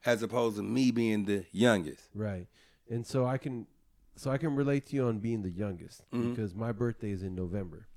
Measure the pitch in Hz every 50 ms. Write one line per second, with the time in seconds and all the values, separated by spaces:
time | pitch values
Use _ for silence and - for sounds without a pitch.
0 | - 120 120 104 113 110 117 120 117 113 104 104 104 101 113 131 131 127 113 117
1 | 117 110 107 107 98 101 101 98 90 - - 95 117 123 110 95 82 71 67 -
2 | - _ - 101 107 104 98 90 90 - _ _ - _ _ _ _ - 117 117
3 | 113 - - 131 127 123 135 131 - 147 127 117 107 - _ _ _ _ _ _
4 | _ - - - - 135 131 139 156 156 139 139 143 139 143 139 - - - 135
5 | 127 120 110 104 104 113 117 110 98 92 85 90 104 101 92 82 67 - - -
6 | - - - 120 120 120 123 120 107 98 87 104 113 120 113 101 120 120 110 -
7 | 113 104 98 92 95 95 92 92 92 87 90 104 95 85 78 82 110 - -